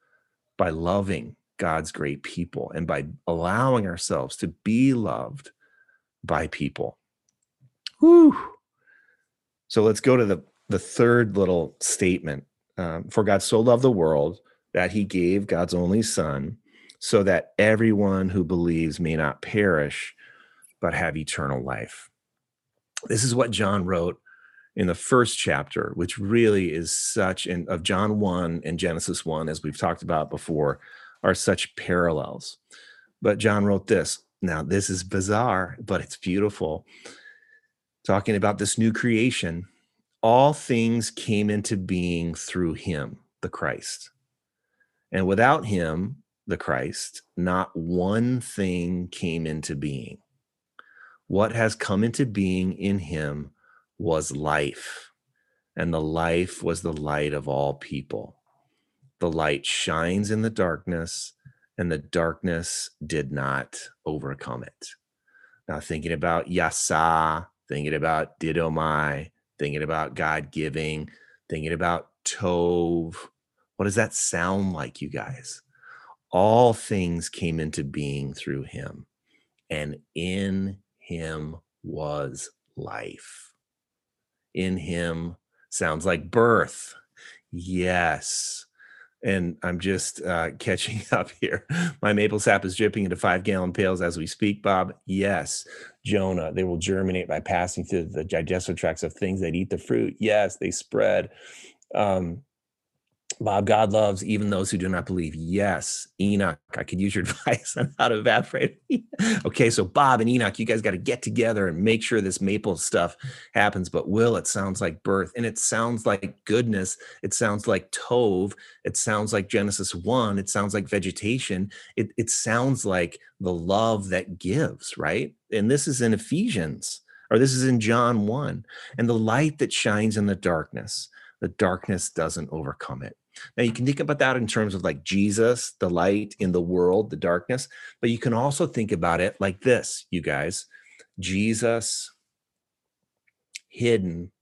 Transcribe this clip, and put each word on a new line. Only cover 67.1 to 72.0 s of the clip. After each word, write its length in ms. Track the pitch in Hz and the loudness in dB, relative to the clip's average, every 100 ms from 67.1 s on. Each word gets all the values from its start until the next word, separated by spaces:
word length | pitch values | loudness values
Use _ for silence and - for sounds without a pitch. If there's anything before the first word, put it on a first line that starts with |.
| 80 80 80 85 _ - | 4 2 0 -6 _ -8
thinking 260 | 71 73 | -6 -2
about 460 | 76 80 80 76 - | 0 0 0 -2 -6
didomai, 920 | 80 80 80 80 80 76 76 71 85 _ _ - | -2 0 0 0 0 0 0 -4 -8 _ _ -6
thinking 240 | 73 73 | -4 -4
about 320 | 76 80 76 65 | -4 -4 -4 -4
God 340 | 80 78 71 | -2 -2 -4
giving, 580 | 78 78 78 78 76 76 - _ _ - | -6 -4 -4 -4 -6 -8 -14 _ _ -10
thinking 240 | 80 78 | -6 -4
about 380 | 85 87 85 | -2 0 -2